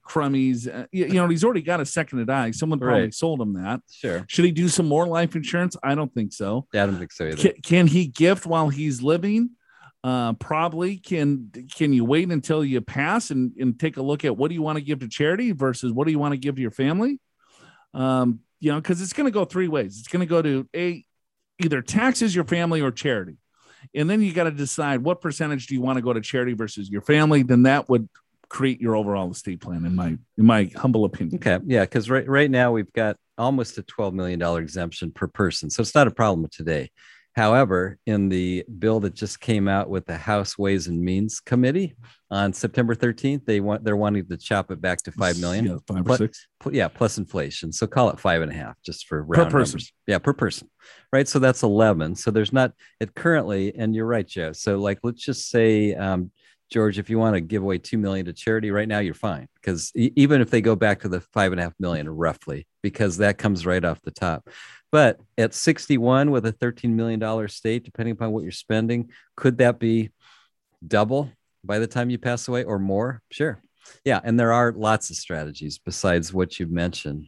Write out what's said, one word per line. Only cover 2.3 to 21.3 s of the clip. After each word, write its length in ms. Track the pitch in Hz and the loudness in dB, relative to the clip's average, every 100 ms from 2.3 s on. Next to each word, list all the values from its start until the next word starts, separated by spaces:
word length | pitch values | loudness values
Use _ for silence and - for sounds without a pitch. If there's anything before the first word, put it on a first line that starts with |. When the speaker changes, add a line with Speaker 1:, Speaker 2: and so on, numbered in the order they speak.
| 135 113 | 0 0
Speaker 1:
Someone 300 | 113 160 151 | -2 -2 0
probably 220 | 127 117 | 2 2
Speaker 2:
Right. 120 | 113 | 2
Speaker 1:
sold 260 | - 165 147 | -2 -2 -2
him 120 | 107 | -4
that. 260 | 95 92 123 - | -4 -6 -8 -10
Speaker 2:
Sure. 360 | - 120 87 101 | -10 -6 -6 -4
Speaker 1:
Should 160 | - | 2
he 60 | 175 | 2
do 160 | 160 175 | 4 0
some 200 | - 160 | 2 2
more 180 | 147 175 | 2 2
life 300 | 165 170 170 | 0 -2 -2
insurance? 400 | 135 170 180 - | -4 -2 -2 -2
I 100 | 139 | -2
don't 180 | 143 147 | -2 -2
think 200 | - 104 | -4 -6
so. 340 | - 98 117 139 | -4 -4 -4 -2
Speaker 2:
Yeah, 80 | 107 | 0
I 40 | 101 | 0
don't 120 | 92 | 0
think 140 | 87 | -6
so 140 | - 80 | -8 -6
either. 80 | 76 | 2
Speaker 1:
Ca-, 240 | - - | 0 0
can 240 | - 170 170 | 2 4 6
he 220 | 170 165 | 4 0
gift 360 | - 165 190 | 2 4 4
while 260 | 165 165 156 | 0 0 0
he's 300 | 139 151 127 | -2 -4 -2
living? 480 | 131 170 196 214 240 _ _ _ - _ | 0 0 2 0 0 _ _ _ -20 _
Uh, 300 | 127 127 117 | -4 -2 -2
probably 640 | 113 - 156 170 160 180 202 | -4 -4 -2 -2 -2 -4 -6
can, 520 | - 175 147 143 110 120 127 | -4 0 0 0 -4 -16 -12
can 180 | - 151 | -2 2
you 120 | 131 | 4
wait 240 | 117 151 185 | 4 2 2
until 340 | 165 - 156 | -2 0 0
you 160 | 143 127 | 0 -2
pass 520 | 110 131 147 220 - | -4 -4 0 0 -2
and, 200 | 135 127 - | -2 -2 -2
and 180 | 127 117 | -2 -2
take 200 | 160 135 | -4 -4
a 60 | |
look 220 | 135 147 | -4 -2
at 120 | 147 107 | 0 0
what 120 | 147 | -2
do 60 | |
you 80 | 170 | -2
wanna 180 | 156 151 | -4 -4
give 200 | 143 143 | -4 -6
to 80 | 127 | -6
charity 420 | - 147 190 247 | -2 0 0 0
versus 420 | 160 135 120 127 | 0 -2 -2 -4
what 140 | 117 156 | -2 0
do 60 | |
you 60 | 151 | 0
wanna 160 | 143 143 | 0 -2
give 180 | 139 | -4
to 80 | 131 | -4
your 80 | 120 | -4
family? 480 | - 135 170 240 277 _ _ _ _ - _ _ | -2 -2 0 -2 -4 _ _ _ _ -20 _ _
Um, 460 | 135 131 131 123 113 _ - | -4 0 2 2 -2 _ -4
you 100 | 151 | -2
know, 100 | 147 | -2
'cause 220 | 156 175 | -2 -4
it's 100 | 185 | -4
gonna 200 | - 285 | -2 0
go 120 | 208 | 0
three 220 | 185 180 180 | -2 -2 0
ways. 320 | 151 98 101 | 0 -2 -6
It's 100 | 117 | -6
gonna 180 | 180 175 | -2 0
go 160 | 170 | 2
to 260 | 156 135 127 170 | 2 0 -2 -4
a, 280 | 175 175 - _ _ | -4 -4 -10 _ _